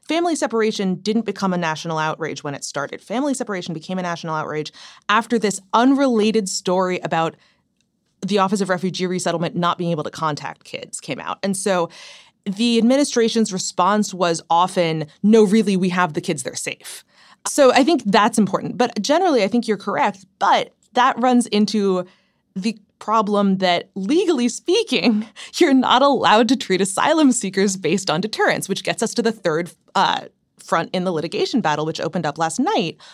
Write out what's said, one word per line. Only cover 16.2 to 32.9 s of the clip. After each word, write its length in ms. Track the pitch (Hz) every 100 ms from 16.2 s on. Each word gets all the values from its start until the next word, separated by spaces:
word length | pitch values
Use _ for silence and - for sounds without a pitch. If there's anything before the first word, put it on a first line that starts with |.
kids, 200 | 170 -
they're 140 | - -
safe." 480 | - 123 - - _ _ _ _ -
So 260 | - 262
I 100 | 240
think 180 | 269 330 202
that's 340 | 208 214 233
important. 380 | 196 175 147 175
But 220 | - -
generally, 420 | 196 311 370 262
I 40 | 202
think 200 | 240 220
you're 100 | 196
correct. 480 | 202 190 208 196 - _
But 340 | 202 233 - _ _
that 260 | 240 247 233
runs 260 | 254 247 -
into 580 | 208 208 214 196 185 180 _ _ _ _ 190
the 220 | 202 - _ _
problem 600 | - 220 208 202 202 190
that, 320 | 185 175 - -
legally 540 | 190 311 370 294 240
speaking, 760 | - - 403 - 254 - 214 220 -
<laughs> 120 | - -
you're 160 | 330
not 280 | 269 - 240
allowed 480 | 277 254 170 214 226
to 60 | 269
treat 260 | - 185
asylum 500 | 190 - 269 320 294
seekers 460 | 240 190 190 202 190
based 320 | 151 190 -
on 100 | 151
deterrence, 480 | 214 277 392 - -
which 160 | 190
gets 200 | - 170
us 100 | 220
to 80 | -
the 100 | 226
third, 400 | 220 175 156 170 - _ -
uh, 260 | 170 - - _ _ _
front 320 | - 175 170
in 100 | 185
the 80 | 180
litigation 500 | 160 165 - 381 269
battle, 240 | 156 151 156
which 160 | 156
opened 240 | 156 180 156
up 120 | 151
last 220 | 165 165
night 380 | 311 415 170